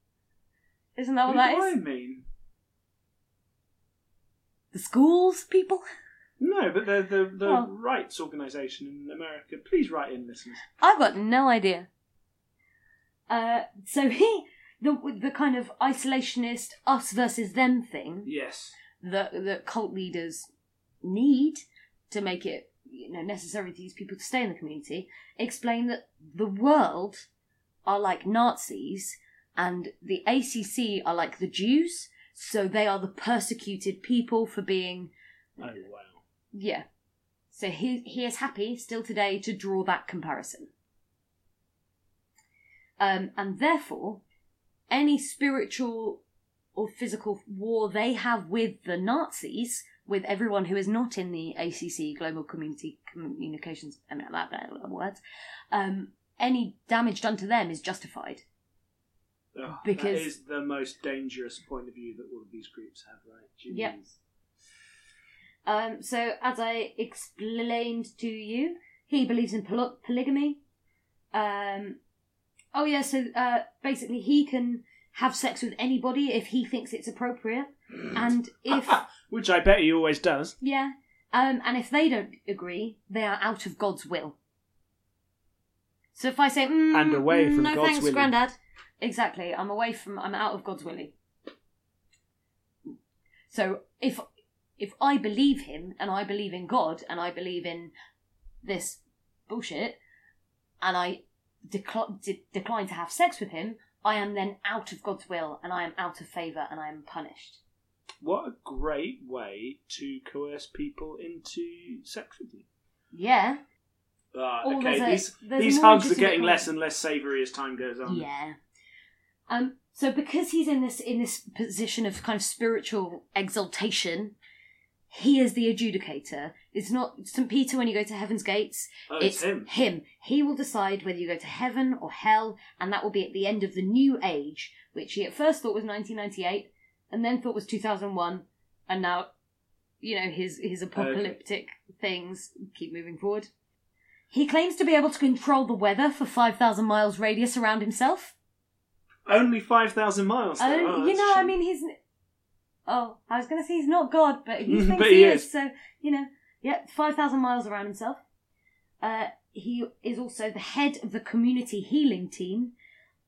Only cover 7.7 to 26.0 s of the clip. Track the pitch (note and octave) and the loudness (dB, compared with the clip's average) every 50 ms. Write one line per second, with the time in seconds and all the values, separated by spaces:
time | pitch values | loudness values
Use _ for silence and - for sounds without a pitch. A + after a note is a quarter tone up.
7.7 | G3 G#3+ A#3 B3 B3+ - - - - - D#3+ D#3 D#3 D3 C#3 C3 C3+ C#3+ C3+ C3 | -6 -6 -4 -2 -2 -2 -4 -8 -10 -10 -10 -8 -10 -10 -10 -10 -8 -8 -8 -10
8.7 | - - D3 C#3 C#3+ C#3+ C#3+ D3 D3 - E3 - D3+ D3+ - _ - - - - | -10 -12 -14 -14 -14 -14 -14 -14 -12 -12 -12 -12 -12 -14 -16 _ -16 -16 -2 2
9.7 | F#4+ E4+ C#4+ - D#3+ - C#3+ - B2+ B2 A#2+ A#2+ - - - A#3+ A#3+ - - - | 2 2 4 2 0 -4 -4 -4 -6 -10 -10 -12 -16 -16 -18 -16 -18 -18 -20 -20
10.7 | _ - - F4+ G#4+ D#4 C4 - F#3 F#3+ G#3 A3 A#3+ B3+ C#4 C4+ A#3 A3+ F#3+ F#3+ | _ 6 8 8 8 8 4 4 2 0 0 2 4 4 6 6 4 4 4 0
11.7 | F3+ E3+ F#3 - _ _ _ _ _ _ _ _ _ _ _ _ _ _ _ _ | 0 -2 -6 -12 _ _ _ _ _ _ _ _ _ _ _ _ _ _ _ _
12.7 | _ _ _ _ _ _ _ _ _ _ _ - A#3 A#3 A3+ A#3 A#3 A#3 - - | _ _ _ _ _ _ _ _ _ _ _ -2 0 0 2 2 0 0 -2 -4
13.7 | - - - - - C#4+ C#4 B3+ A#3 D#4 G4 A4+ A4 F4 - - - - - - | -12 -18 -16 -2 0 2 4 4 6 6 6 6 6 2 -4 -10 -18 -20 -20 -20
14.7 | _ _ A3 D4 D4 B3 - C#4+ A3+ G3 G3+ C4+ C4+ - D4 C#4 B3+ B3 A#3+ - | _ _ 0 0 0 0 -2 -6 -6 -4 -4 -4 -2 0 2 2 2 0 -2 -6
15.7 | - - B3 C4+ C4 C4 - C4+ C4+ C4 B3+ - - B3 A#3+ A#3 A#3+ A#3 - - | -2 0 0 0 0 0 -2 -2 0 0 -2 -2 -4 -4 -4 -4 -4 -8 -10 -14
16.7 | - - _ B3+ C4+ A#3+ - - F#3+ A3 B3 A#3 A#3+ A#3+ A3 F#3+ - C4 C4 B3+ | -16 -2 _ 2 2 2 0 -2 0 0 0 0 0 -4 -6 -2 2 4 4 4
17.7 | B3+ A#3+ A#3+ - - C#3 - D3 E3+ G3 G#3 - D3+ C#3+ C3 - - - - - | 4 2 0 -4 -10 -10 -10 -10 -12 -12 -10 -8 -8 -8 -8 -8 -10 -14 -16 -18
18.7 | - - - _ _ _ - F3+ F#3 G3 G3 - - - F#3+ G3 G3 - - - | -20 -20 -20 _ _ _ -8 -4 -2 -2 -2 -4 -6 -6 -4 -4 -4 -6 -8 -6
19.7 | - A#3 G#3+ - - F#3+ F#3 F3+ E3 E3+ E3 E3 D#3+ - - - _ _ _ _ | -4 -4 -4 -4 -4 -6 -6 -6 -6 -6 -6 -8 -10 -12 -16 -18 _ _ _ _
20.7 | _ _ _ _ _ _ - F#3 F#3+ G#3+ B3+ C#4+ C#4 B3 C#4+ D#4+ D#4 - - _ | _ _ _ _ _ _ -6 -4 0 4 6 6 6 6 6 2 0 -4 -12 _
21.7 | _ - - _ _ _ _ _ - G#3 G3 F#3 F3+ F3 - F3+ D3 C3+ - _ | _ -20 -20 _ _ _ _ _ -6 -4 -4 -4 -4 -4 -6 -6 -8 -8 -12 _
22.7 | _ _ _ - - - - - E3+ F3 D#3+ G3 G#3 G3 F3 E3+ - G#3 F#3+ F3+ | _ _ _ -20 -20 -18 -16 -14 -12 -8 -8 -8 -8 -8 -10 -8 -8 -8 -8 -8
23.7 | F3+ - F#3 F#3 - - G3+ - G3 G3 - - - B3+ A#3+ G3+ F3 - - D3+ | -12 -14 -18 -18 -16 -14 -14 -14 -12 -12 -8 -4 -2 -2 -2 -2 -4 -6 -10 -10
24.7 | D#3 D3 C#3+ - D3+ F#3 F#3 - - - - - _ - A3+ A#3 - - - A#3+ | -10 -12 -10 -8 -10 -10 -10 -12 -18 -20 -20 -18 _ -6 -6 -6 -6 -4 -2 -2
25.7 | A#3 A#3 A#3+ A#3+ A#3+ - | 0 0 0 -2 -4 -6